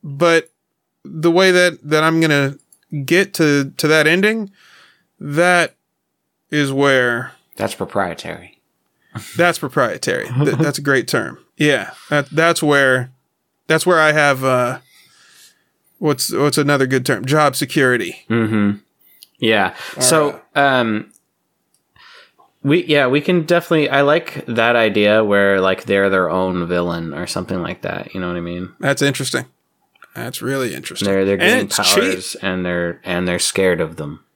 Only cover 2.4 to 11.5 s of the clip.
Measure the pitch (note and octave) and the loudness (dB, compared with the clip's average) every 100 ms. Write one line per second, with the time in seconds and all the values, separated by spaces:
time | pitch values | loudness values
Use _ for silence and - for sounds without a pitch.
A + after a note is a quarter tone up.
2.4 | C#3 C#3+ _ _ _ D3+ C3+ E3+ G3 - | 0 -4 _ _ _ -8 0 0 0 0
3.4 | D#3 C#3+ C#3 - D#3 D#3 D3+ F3 G3+ A3+ | 2 2 -2 -2 2 4 4 2 2 -2
4.4 | G3+ _ _ - - _ _ _ D3 D3 | -6 _ _ -20 -20 _ _ _ -6 0
5.4 | F3 F3+ E3 _ _ _ _ _ _ _ | 2 2 0 _ _ _ _ _ _ _
6.4 | _ D3+ C#3 C3+ C#3 C3 B2 A#2+ C3 - | _ -2 -2 0 2 2 2 -2 -6 -16
7.4 | _ - G#2 - F#2 - F#2 E2+ F2 E2+ | _ -6 -6 -6 -6 -4 -4 -6 -12 -14
8.4 | F2 _ _ _ _ _ _ - - - | -16 _ _ _ _ _ _ -16 -12 0
9.4 | F3 E3 C#3+ D3+ A#2+ F#2 - - - B2 | 0 2 -4 -2 -2 -2 -4 -4 -4 -2
10.4 | C#3+ - D#3 C#3 C#3+ C3+ G#2+ C3 F2 - | 0 0 -2 -2 0 0 0 -4 -4 -12
11.4 | _ | _